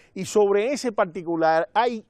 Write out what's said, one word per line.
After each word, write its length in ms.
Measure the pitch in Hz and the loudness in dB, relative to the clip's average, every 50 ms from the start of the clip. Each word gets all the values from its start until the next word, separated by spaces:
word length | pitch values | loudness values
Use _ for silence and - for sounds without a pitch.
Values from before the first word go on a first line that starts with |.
| _ _ _ | _ _ _
Y 100 | 196 185 | -12 -12
sobre 480 | - - 208 208 202 202 202 214 262 | -2 2 2 2 4 2 2 0 0
ese 180 | 294 - - 247 | -4 -4 -4 -6
particular 760 | 208 - 208 180 165 196 165 165 170 160 160 160 160 160 165 - _ | -2 -2 -2 -2 -2 -8 -6 -4 -2 2 2 4 4 2 0 0 _
hay 300 | 208 240 247 240 220 - _ | 0 0 0 -2 -6 -10 _